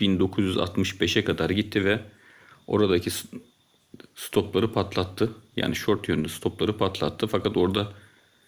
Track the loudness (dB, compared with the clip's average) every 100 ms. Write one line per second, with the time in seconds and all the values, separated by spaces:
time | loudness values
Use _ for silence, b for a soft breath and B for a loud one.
0 | 2 4 2 2 0 0 0 0 -2 0
1 | 0 2 0 0 0 0 0 0 2 0
2 | B B B B B B -2 2 4 2
3 | 0 -6 -8 -14 -18 _ _ _ _ -20
4 | -20 -16 -4 -2 0 0 0 0 -2 -2
5 | -4 -2 -2 -4 -10 -4 -2 -2 0 0
6 | 0 0 -2 -4 -4 0 -2 0 0 0
7 | -4 -2 -2 0 0 2 2 2 -2 b
8 | b b b b